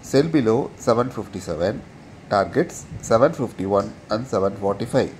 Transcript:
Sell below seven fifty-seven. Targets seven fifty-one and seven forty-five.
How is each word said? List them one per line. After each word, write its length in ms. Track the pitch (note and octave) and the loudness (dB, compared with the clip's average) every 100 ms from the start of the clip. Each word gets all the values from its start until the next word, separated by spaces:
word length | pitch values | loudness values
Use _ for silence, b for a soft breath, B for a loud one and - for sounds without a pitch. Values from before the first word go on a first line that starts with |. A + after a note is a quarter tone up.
Sell 240 | - C3+ D#3 D#3+ | 2 2 4 2
below 340 | A2 A2+ C#3+ - | 4 2 0 -4
seven 320 | - A2+ B2 | 0 2 2
fifty-seven. 720 | A#2 G2 G2 F2+ D#2 F2+ B2+ - - - - - | -4 -8 -10 -6 -2 -2 -2 -10 -20 -20 -20 0
Targets 560 | G2+ F#2 B2+ C3+ - - - | 0 2 0 -2 -4 -14 -14
seven 320 | - A2+ C#3+ | 0 4 4
fifty-one 580 | F3 A#2+ - F#2+ G2+ G#2+ - - | 2 -6 -4 0 0 0 -8 -6
and 160 | G#2+ C3 | -6 -2
seven 280 | G#2 F#2+ G2 | 0 0 0
forty-five. 540 | G2+ G2+ A2+ C3+ F2 | -2 -2 0 0 0